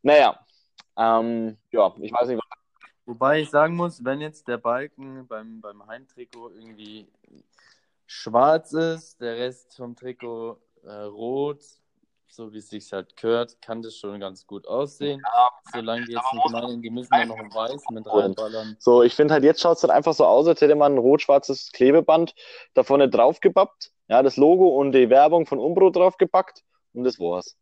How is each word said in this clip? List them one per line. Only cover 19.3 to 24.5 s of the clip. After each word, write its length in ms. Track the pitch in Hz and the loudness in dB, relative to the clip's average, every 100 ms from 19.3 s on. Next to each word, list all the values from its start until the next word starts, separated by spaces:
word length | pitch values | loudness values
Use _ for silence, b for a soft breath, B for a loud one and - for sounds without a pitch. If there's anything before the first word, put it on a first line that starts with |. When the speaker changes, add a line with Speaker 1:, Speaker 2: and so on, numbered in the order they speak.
| 156 | 4
Speaker 1:
jetzt 180 | 143 165 | 4 2
schaut's 220 | 175 165 | 0 0
halt 80 | - | 2
einfach 240 | 156 165 156 | 2 0 2
so 100 | 101 | 4
aus, 220 | 117 165 | 4 4
als 120 | 160 | 2
hätte 140 | 147 | 2
man 220 | 147 147 139 | 4 2 2
ein 20 | |
rot-schwarzes 720 | 123 147 - 139 - 135 - | 2 2 2 0 0 -12 -12
Klebeband 640 | - 127 160 160 160 165 - B B B | 2 4 4 4 0 0 -8 B B B
da 80 | - | -2
vorne 280 | 127 139 135 | 2 2 2
draufgepappt, 840 | 120 127 165 196 - 196 _ - _ _ | 4 2 2 0 0 -2 _ -20 _ _
ja, 160 | 117 | 2
das 140 | 135 - | 2 4
Logo 320 | 147 | 4